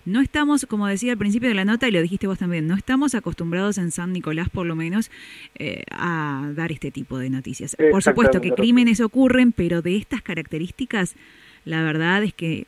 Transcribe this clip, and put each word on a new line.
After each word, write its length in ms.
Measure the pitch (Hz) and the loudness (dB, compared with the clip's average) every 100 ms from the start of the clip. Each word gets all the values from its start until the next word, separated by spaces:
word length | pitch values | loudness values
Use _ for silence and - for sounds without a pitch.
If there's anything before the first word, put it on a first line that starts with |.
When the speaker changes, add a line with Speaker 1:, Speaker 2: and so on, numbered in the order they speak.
| 175 | -2
Speaker 1:
No 140 | 226 | 0
estamos, 460 | 269 302 294 285 262 | 2 2 2 2 0
como 220 | 214 202 | -2 -2
decía 240 | 196 240 | 0 -2
al 80 | 233 | 0
principio 280 | 208 220 247 | 0 2 2
de 60 | |
la 100 | 202 | 2
nota, 240 | 196 233 254 | 2 2 2
y 40 | |
lo 100 | 180 | 2
dijiste 240 | 170 190 196 | 2 -2 -2
vos 140 | 190 | -2
también, 260 | 180 170 156 | -2 -2 0
no 60 | |
estamos 400 | 196 - 262 285 | -2 0 2 2
acostumbrados 640 | 220 175 165 170 175 202 196 | 0 -4 -6 -4 -2 -2 -2
en 140 | 175 | -4
San 220 | - 180 | -4 -4
Nicolás, 360 | 180 156 156 180 | -4 -4 -4 -4
por 160 | 202 170 | -4 -4
lo 100 | 160 | -4
menos, 360 | 165 208 226 - - - - - | -2 -2 -4 -8 -20 -20 -18 -10
eh, 240 | 151 - - | -8 -8 -10
a 580 | - 175 165 151 135 147 147 | -6 -4 -4 -4 -4 -6 -4
dar 160 | 165 | -6
este 180 | 143 143 | -6 -8
tipo 300 | - - 131 | -8 -8 -6
de 100 | 131 | -4
noticias. 460 | 131 - 127 151 165 156 | -4 -6 -10 -8 2 4
Por 100 | 151 | 4
supuesto 400 | 156 139 135 - | 4 4 4 4
que 60 | - | 0
Speaker 2:
Exactamente. 80 | - | 2
Speaker 1:
crímenes 440 | 226 247 233 220 | 4 6 6 4
ocurren, 500 | 220 254 262 254 247 | 2 4 4 6 4
pero 320 | 214 170 170 | 4 0 0
de 120 | 165 202 | 0 -2
estas 260 | - 233 | -2 -8
características, 920 | - 160 151 156 180 - 262 208 180 - - - - - - | -6 -8 -6 -6 -6 -8 -4 -2 -2 -6 -20 -20 -20 -16 -6
la 180 | 160 | -2
verdad 400 | 160 156 170 196 | 0 0 2 2
es 100 | 214 | 0
que 320 | - 165 135 | -2 -4 -4